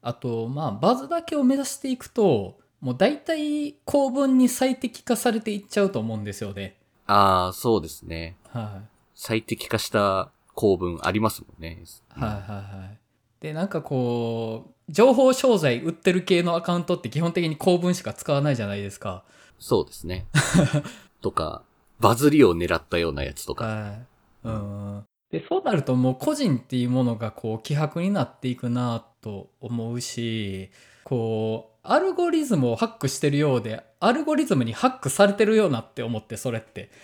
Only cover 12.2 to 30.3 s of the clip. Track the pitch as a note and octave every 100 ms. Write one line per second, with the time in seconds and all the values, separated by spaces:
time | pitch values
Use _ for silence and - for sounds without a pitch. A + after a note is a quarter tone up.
12.2 | A#2+ G#2 F#2+ G2+ G2 G2 F#2 G#2+ _ _
13.2 | _ _ D#3 D#3 F#3+ F3 - C3+ B2 A#2+
14.2 | A#2 A2+ A2+ A2+ - _ - D3+ B3 B3
15.2 | C4 B3+ C4+ G#3+ D3+ A#2+ D#3 F3 - F3+
16.2 | F3+ F3 F3 E3+ E3+ F3 E3+ F3 - D3
17.2 | E3+ F3 E3+ D3+ - F3+ F3+ F3 - -
18.2 | - C#3+ D3 C3 G2+ G2+ G2+ - G#2 F2+
19.2 | _ _ - _ - A2+ D#2 - D#2+ F2+
20.2 | - D3+ - E3+ E3 D3 - - - _
21.2 | - - D#2+ - _ _ _ _ A2 A#2
22.2 | D3 D3+ A#2 E2+ F2 E2+ - F2 E2+ C#2+
23.2 | D#2 C2+ - - A2+ A2 G#2 G#2 B2 _
24.2 | _ _ A2+ A2 G2+ G2+ G2+ G2+ G#2 _
25.2 | _ E3 - F#4 E4+ G3 - B2+ B2+ B2+
26.2 | - C#4+ B3+ B2+ - B2+ B2 B2+ B2 A2+
27.2 | A2+ - A2+ A2 - D3 D3+ E3+ F3+ G3+
28.2 | B2 - C3 B2 B2 A#2+ B2 A#2 - _
29.2 | - G2+ F#2 _ G#2 A#2 A2+ A#2+ A#2+ -
30.2 | A#2